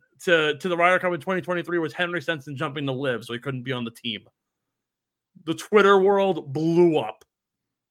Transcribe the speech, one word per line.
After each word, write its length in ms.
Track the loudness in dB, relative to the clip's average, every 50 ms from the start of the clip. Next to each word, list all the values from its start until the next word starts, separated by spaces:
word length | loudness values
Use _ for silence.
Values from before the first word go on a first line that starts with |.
| _ _ _ -6
to, 360 | 0 2 2 2 2 0 -2
to 120 | -4 -4 -4
the 40 | 0
Ryder 240 | 2 4 4 4 2
Cup 140 | 0 -2
in 80 | -4 -4
twenty 220 | -4 -4 -4 -4
twenty-three 360 | -4 -4 -6 -6 -6 -4 -4 -4
was 140 | -4 -4
Henrik 300 | -4 -4 -4 -4 -4 -6
Stenson 340 | -4 -4 -6 -6 -6 -10 -8
jumping 300 | -6 -6 -6 -6 -6 -6
to 60 | -4
liv, 300 | -4 -4 -4 -4 -4 -4
so 120 | -6 -8 -10
he 40 | -10
couldn't 260 | -8 -8 -8 -8 -6
be 80 | -6
on 120 | -6 -6 -6
the 60 | -8
team." 320 | -10 -10 -10 -8 -8 -10 -12 _ _ _ _ _ _ _ _ _ _ _ _ _ _ _ _ _ _ _ _ _ _ -16 -8
The 80 | -8
Twitter 460 | -8 -8 -4 2 4 6 6 8 6 6
world 560 | 6 4 4 4 2 0 0 -4 -6 -6 -4
blew 420 | -2 0 2 4 6 6 6 4
up. 260 | 2 -2 -4 -10 _ _ _ _ _ _ _ _ _ _ _ _ _ _ _